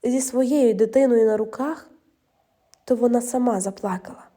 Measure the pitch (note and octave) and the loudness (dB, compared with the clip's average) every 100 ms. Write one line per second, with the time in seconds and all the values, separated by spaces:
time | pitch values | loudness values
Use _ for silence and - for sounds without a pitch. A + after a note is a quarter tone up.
0 | A#3 B3+ C4 A#3+ C4 D4 B3 G3 A3 C4 | -2 -2 -2 -2 0 2 2 2 2 4
1 | C4+ A#3+ A3 G#3+ A3 - C#4 D#4+ - _ | 4 4 2 0 -4 -6 -8 -8 -14 _
2 | _ _ _ _ _ _ _ _ - A#3+ | _ _ _ _ _ _ _ _ -4 0
3 | A#3+ A#3+ A#3+ B3+ B3 G#3 F#3+ F#3+ G3+ F#3 | 2 0 -2 -2 -2 -2 -4 -6 -6 -8
4 | - - - | -10 -20 -20